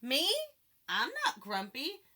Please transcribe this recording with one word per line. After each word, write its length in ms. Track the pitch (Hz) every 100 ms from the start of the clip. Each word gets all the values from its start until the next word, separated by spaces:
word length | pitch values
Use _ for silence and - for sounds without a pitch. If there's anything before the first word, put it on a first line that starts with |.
Me? 280 | 233 269 349 508 622 _ _ _ -
I'm 220 | 190 269 539 605
not 140 | -
grumpy. 640 | 196 202 202 254 302 392 _